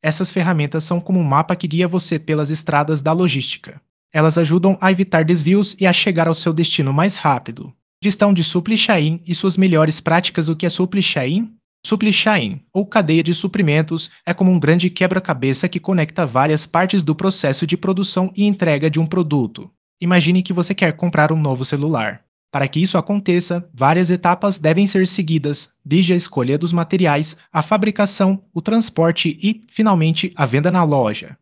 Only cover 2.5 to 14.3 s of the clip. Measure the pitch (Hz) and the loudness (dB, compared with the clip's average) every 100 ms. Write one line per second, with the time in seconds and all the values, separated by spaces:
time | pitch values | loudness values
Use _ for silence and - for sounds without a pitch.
2.5 | 156 - 147 147 156 143 165 180 139 127 | -4 -2 0 0 -2 0 2 0 0 -6
3.5 | - - - _ _ _ 156 156 160 160 | -10 -14 -20 _ _ _ 0 2 2 2
4.5 | 175 185 190 190 185 190 165 160 175 151 | 2 2 2 2 2 2 2 2 2 2
5.5 | 196 196 - 190 175 - 165 165 160 170 | 2 2 0 0 2 0 0 0 0 -2
6.5 | 160 165 - 139 139 190 - 156 127 - | 0 -2 0 0 0 0 0 -2 -2 -4
7.5 | 113 139 - _ _ 202 190 202 185 156 | -16 -16 -20 _ _ -2 2 2 2 2
8.5 | 180 175 220 - 185 151 165 170 170 196 | -2 -2 -2 2 2 0 -4 -6 -2 -2
9.5 | 185 190 160 156 156 - 165 180 - 156 | 2 2 4 2 0 0 0 0 -4 -4
10.5 | 156 175 - 180 196 185 156 131 180 226 | -2 -2 -2 -2 0 -2 -2 -2 -2 -4
11.5 | - _ _ - 220 214 190 220 208 113 | -10 _ _ -4 0 2 2 2 0 -2
12.5 | 160 _ 190 202 226 160 160 165 170 196 | -6 _ -6 -2 0 2 2 2 -2 -2
13.5 | 196 170 147 156 165 - - - | 0 2 2 0 -4 -8 -10 -8